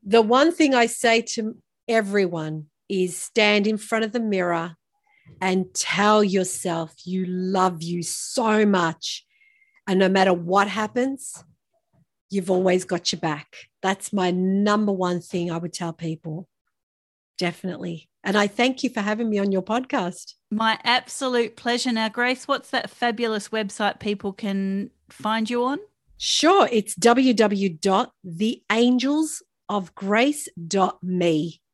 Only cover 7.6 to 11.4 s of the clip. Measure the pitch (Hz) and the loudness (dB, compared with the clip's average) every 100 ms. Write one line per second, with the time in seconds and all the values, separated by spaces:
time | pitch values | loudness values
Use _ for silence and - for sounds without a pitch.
7.6 | 185 170 165 175 165 - - - 233 214 | 0 0 -6 -6 -6 -8 -6 -2 2 4
8.6 | 214 196 165 151 - - _ _ _ _ | 4 4 0 -4 -10 -10 _ _ _ _
9.6 | _ _ - 190 190 190 190 175 170 190 | _ _ -2 2 4 4 4 2 2 2
10.6 | 196 196 214 240 262 269 - - | 2 -2 -4 -2 -4 -4 -12 -18